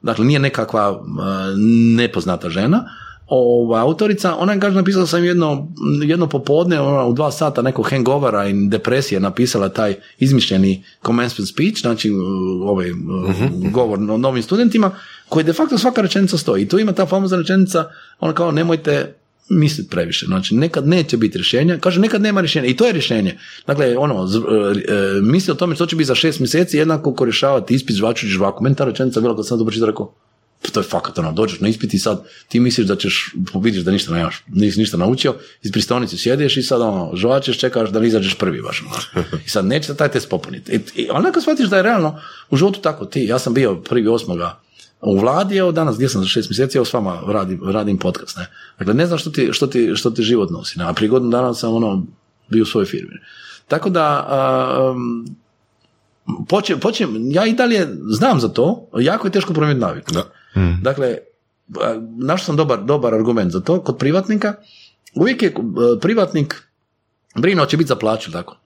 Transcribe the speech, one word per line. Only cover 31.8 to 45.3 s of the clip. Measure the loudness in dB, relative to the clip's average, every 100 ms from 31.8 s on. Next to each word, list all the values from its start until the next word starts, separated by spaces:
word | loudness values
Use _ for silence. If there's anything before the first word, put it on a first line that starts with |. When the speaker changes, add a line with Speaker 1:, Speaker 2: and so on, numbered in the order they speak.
| -2
Speaker 1:
i | -2
sad | -2 -4 -8 -20 _
ti | 2
misliš | 2 2 0
da | 0
ćeš, | -2 -4 -6 -6 -6
vidiš | -2 0 0
da | 0
ništa | -2 0
nemaš, | -2 -4 -6 -4
nisi | 0 2 2
ništa | 0 0
naučio, | 0 2 0 -2 -12 -12
iz | -4
pristonice | -4 -2 -2 -2 -4
sjedeš | -2 0 0 0
i |
sad, | 0 0
ono, | 0 -2 -4
žvačeš, | -2 0 0 0 -2
čekaš | -2 0 -2
da | 0
ne | 2
izađeš | 2 0
prvi | -2 -2 -4
baš, | -8 -10
ono. | -8 -12 -6 -6 -6 -8 -4
I |
sad | -2 0
neće | -2 -4
taj | -2 0
test | -2 -2
popuniti.” | -6 -6 -14 -4
I, | -4 -4 -8
i | -4
onako | 0 0 0
shvatiš | 0 0 2
da | 2
je |
realno | 2 2 0 -4 -16 -20 -2
u | 2
životu | 2 2
tako. | -4 -4
Ti, | -6 -4
ja | -2 -2
sam | 0
bio | 2 2 -2
prvi | -2 0 2
osmoga, | 0 -2 -6 -6 -8 _ _ -20 _
U | 0 2
vladi, | 4